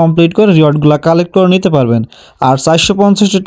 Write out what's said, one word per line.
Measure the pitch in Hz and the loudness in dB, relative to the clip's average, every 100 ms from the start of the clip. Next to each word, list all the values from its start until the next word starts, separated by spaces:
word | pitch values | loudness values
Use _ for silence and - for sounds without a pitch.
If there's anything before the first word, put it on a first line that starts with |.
কমপ্লিট | 165 160 170 175 | 0 0 0 2
করে | 214 165 | 2 2
রিওয়ার্ডগুলা | 151 151 147 151 165 | 2 2 0 0 0
কালেক্ট | 165 175 196 | -2 -2 0
করে | 180 | 0
নিতে | 185 190 151 | 0 0 0
পারবেন। | 120 117 110 - - _ 131 | 0 -2 -4 -12 -20 _ -2
আর | 135 | -2
চারশো | 160 165 - 190 | 0 -2 -2 0
পঞ্চাশটি | 202 196 202 190 | 0 0 0 0